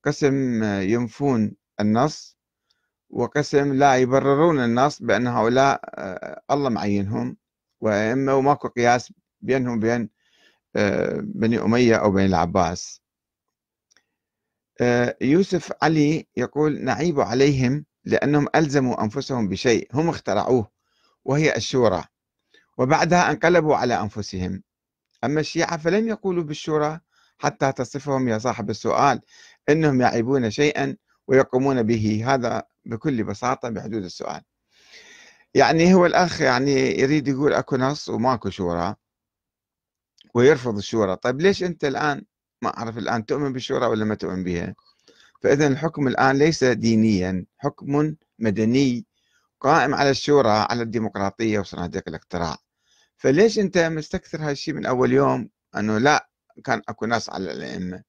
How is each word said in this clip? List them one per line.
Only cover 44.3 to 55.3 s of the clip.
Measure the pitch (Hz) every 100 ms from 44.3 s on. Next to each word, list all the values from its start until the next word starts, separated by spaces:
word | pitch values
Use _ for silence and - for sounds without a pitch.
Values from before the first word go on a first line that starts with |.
| 92
بها؟ | 90 85 90 98 _ _ _ _ _ _
فإذا | - 139 147
الحكم | 135 160 156 135
الآن | - 135 139
ليس | 156 156
دينيا، | 127 110 113 113 110 98 90 92 - _
حكم | 143 - 113 143 151 151 _ _
مدني | 110 101 110 127 139 120 - _ _ _ _ _ 131
قائم | 156 131
على | 123 139
الشورى، | 131 - 143 113 107 101
على | 120
الديمقراطية | 117 110 110 101 98 - 113 104
وصناديق | 92 - 85 92 -
الاقتراع. | 80 _ 87 82 67 _ _ _ _ _ _
فليش | 131 143 226 214
أنت | 190 185
مستكثر | 165 156 151 180 - 156 151
هالشي | 139 -
من | 131 -
أول | 127 127
يوم | 131 139